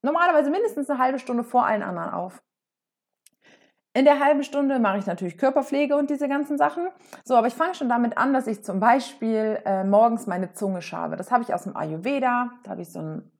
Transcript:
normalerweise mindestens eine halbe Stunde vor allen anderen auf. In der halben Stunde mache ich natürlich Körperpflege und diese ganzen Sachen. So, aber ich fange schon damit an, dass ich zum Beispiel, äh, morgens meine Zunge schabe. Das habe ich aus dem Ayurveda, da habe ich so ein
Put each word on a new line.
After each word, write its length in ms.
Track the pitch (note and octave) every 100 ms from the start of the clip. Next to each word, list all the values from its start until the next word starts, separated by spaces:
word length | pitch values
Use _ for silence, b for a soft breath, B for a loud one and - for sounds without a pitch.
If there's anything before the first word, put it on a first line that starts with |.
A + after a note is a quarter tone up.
normalerweise 480 | B3+ E4 F4 D#4 C4+
mindestens 400 | F4 A4 - C#4
eine 80 | C4+
halbe 220 | B3+ C4+
Stunde 240 | B3+ A#3+
vor 220 | A#3 B3 -
allen 160 | G#3+
anderen 260 | F#3 F3 E3
auf. 320 | F3 F3+ - _ _ _ _ _ _ _ _ _ _ b b b b _ A#3
In 80 |
der 140 | C#4 C#4
halben 240 | C#4+ D4
Stunde 380 | C#4 C#4+ C#4 C4
mache 180 | A3 G3
ich 80 | G3
natürlich 320 | F3 F3+ -
Körperpflege 560 | C4 C4 C4+ C#4 D4
und 160 | C#4+ C#4+
diese 160 | C#4+ C#4+
ganzen 320 | C#4 D4 D4
Sachen. 300 | D4 D4+ F4 - B B
So, 140 | - B3
aber 100 | A3+
ich 80 |
fange 200 | A#3+ E4
schon 140 | F4+ B3+
damit 300 | A#3+ A#3+ -
an, 140 | C4+
dass 160 | C4 A#3
ich 160 | G#3
zum 160 | - F#3+
Beispiel, 800 | G#3+ C4 - - A3+ A3 A3 G#3+
äh, 200 | - F#3+
morgens 420 | F#3+ G3+ A#3 A3+ -
meine 260 | F3+ F#3
Zunge 300 | - G3+ F#3
schabe. 340 | E3+ - D#3+ -
Das 140 | F#3+
habe 140 | B3
ich 100 | A#3
aus 80 | -
dem 140 | G3+ -
Ayurveda, 760 | D#3 D#3+ G3 C#4 B3+ B3 B3 -
da 60 | G3+
habe 100 | F3+
ich 80 | E3+
so 80 | F3
ein 320 | D#3+ D#3 D3+